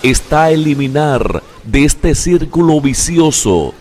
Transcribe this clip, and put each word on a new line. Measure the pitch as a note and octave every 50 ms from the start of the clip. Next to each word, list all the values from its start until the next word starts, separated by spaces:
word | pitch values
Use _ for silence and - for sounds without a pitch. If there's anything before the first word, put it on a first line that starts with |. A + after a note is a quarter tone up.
| -
está | C3 C3 - - - D3 D3+ D#3+ D#3+
eliminar | D#3+ D#3+ D#3 D3+ C#3+ C#3 C#3 C3 C3 C#3+ D3+ D3+ C#3 A#2+ - - - E2 - - - - -
de | A2+ A2 C#3 C#3
este | D3+ C#3+ - - F3 D#3
círculo | - - F3 F3+ F3 F3 C#3+ - D#3+ E3+ D#3+ D#3 D3+
vicioso. | C#3 C#3 C3 - - - E3+ E3 E3 D#3 C3 - - A2+ F#2+ E2+ D2+ B1+ G#1 -